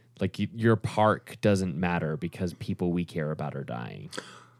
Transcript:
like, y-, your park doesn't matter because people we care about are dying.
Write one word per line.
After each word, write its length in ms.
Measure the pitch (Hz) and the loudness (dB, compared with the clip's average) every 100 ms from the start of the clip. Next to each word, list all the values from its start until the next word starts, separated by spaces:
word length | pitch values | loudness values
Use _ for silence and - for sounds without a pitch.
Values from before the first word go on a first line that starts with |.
| _ - | _ -4
like, 160 | 95 - | -4 -2
y-, 100 | 104 | -4
your 220 | 117 113 110 | 2 4 4
park 640 | - - 107 98 - - | 2 4 4 4 -2 0
doesn't 360 | 107 98 92 78 | 4 4 2 0
matter 400 | 90 87 78 78 | 0 0 -2 -4
because 360 | 87 - 90 | -6 -4 -6
people 380 | - - 95 90 | -6 -6 -2 0
we 120 | 87 | 0
care 260 | 85 85 76 | -2 -4 -4
about 240 | 76 73 | -4 -6
are 100 | 69 | -6
dying. 460 | 62 58 58 50 - - - - - | -8 -8 -10 -12 -14 -14 -14 -18 -20